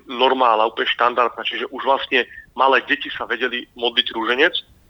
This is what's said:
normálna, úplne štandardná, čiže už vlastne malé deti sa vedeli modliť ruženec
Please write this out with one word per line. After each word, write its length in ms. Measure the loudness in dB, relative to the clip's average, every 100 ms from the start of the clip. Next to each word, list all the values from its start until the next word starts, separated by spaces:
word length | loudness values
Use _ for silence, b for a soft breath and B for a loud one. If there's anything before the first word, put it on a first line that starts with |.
normálna, 640 | -8 0 2 4 4 4 2
úplne 240 | 0 -4
štandardná, 480 | 0 0 2 -2 -2
čiže 320 | -8 -8 -8
už 160 | -6 0
vlastne 400 | 0 0 -2 -2 B B
malé 320 | 0 4 4
deti 240 | 2 -4 -6 -8
sa 80 |
vedeli 400 | -6 -4 -4 -4 -10 -4
modliť 320 | -4 -2 -2
ruženec 640 | -2 0 2 2 0 -10 _ -12